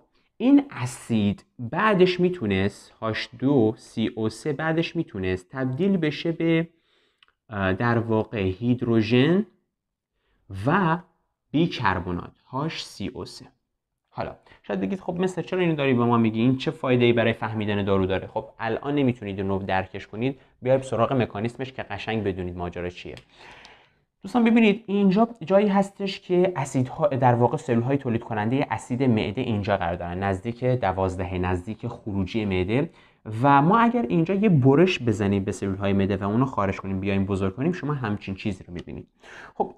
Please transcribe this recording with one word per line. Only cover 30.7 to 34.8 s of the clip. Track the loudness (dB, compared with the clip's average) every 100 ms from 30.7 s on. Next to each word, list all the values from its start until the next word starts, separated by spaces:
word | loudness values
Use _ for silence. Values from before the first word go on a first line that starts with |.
| 0 0 0 -2 -2 -4 -2
نزدیک | -2 -2 -6 -10 -10
خروجی | -10 -6 -4 -2 -2
معده | -2 0 0 0 -2 -8 -20 _ -12 -2
و | 4 4
ما | 4 4
اگر | 2 0
اینجا | 0 0 0
یه | 2 4
برش | 6 6 6